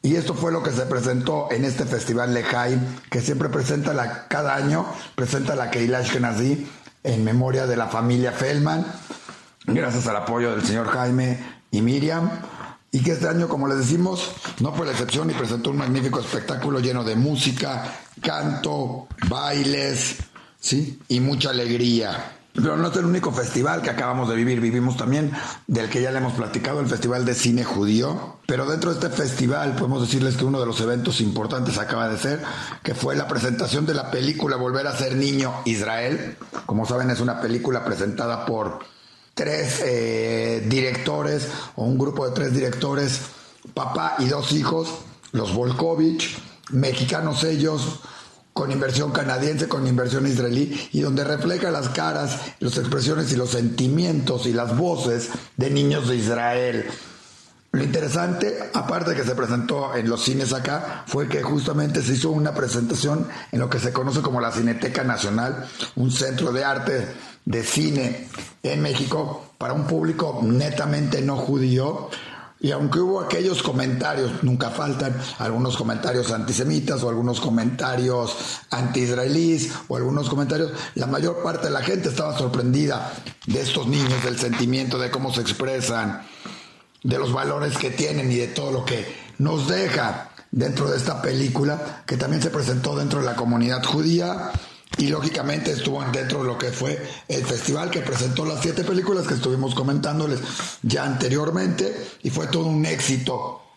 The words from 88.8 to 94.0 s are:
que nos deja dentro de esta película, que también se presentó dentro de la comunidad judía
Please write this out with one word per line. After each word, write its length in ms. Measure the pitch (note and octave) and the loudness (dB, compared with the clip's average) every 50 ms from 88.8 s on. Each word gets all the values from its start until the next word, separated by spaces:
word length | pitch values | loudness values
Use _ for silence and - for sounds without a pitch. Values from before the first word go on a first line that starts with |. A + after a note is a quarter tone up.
| B2 | -2
que 220 | C3 B2+ A2+ G2 - - - - - - - | -2 -2 -2 -4 -6 -10 -14 -16 -20 -4 0
nos 300 | C#3 D3+ D#3+ D#3 C3+ C#3 | 0 0 2 0 0 0
deja 640 | F3+ F#3 G3 F3+ B2 D3 B2+ A2 G#2 - - - - - - _ | 0 0 0 0 0 0 0 0 -2 -4 -10 -14 -18 -20 -14 _
dentro 400 | - B2 B2 C#3 C3+ C3 C#3+ C#3+ | -2 0 0 0 0 0 0 0
de 60 | C#3 | 0
esta 260 | C3+ B2 E3+ D#3 - - | 0 0 -2 -2 -2 -2
película, 800 | C#3 C3 C3+ C#3 C3+ B2+ - C#3 C#3+ D3 D3 D3 - - - - | -2 0 0 0 0 2 2 2 2 0 0 -4 -8 -10 -12 -6
que 120 | - C3+ | -4 -2
también 260 | B2 C3 C3+ D3+ D#3+ - | -2 0 0 0 2 0
se 80 | E3 | 0
presentó 460 | D#3+ D#3 C#3 B2 B2+ B2+ B2+ C#3+ C#3+ | 0 0 0 0 0 0 0 0 -2
dentro 240 | C#3+ C#3+ C#3+ C#3+ D3 | 0 0 0 0 0
de 60 | C3+ | 0
la 100 | B2+ A#2+ | 0 0
comunidad 480 | A2+ A#2+ A#2 A#2+ A#2 A#2 A#2+ B2+ B2+ B2+ | 0 0 2 2 2 2 2 2 0 0
judía 680 | - - D3 | 0 0 2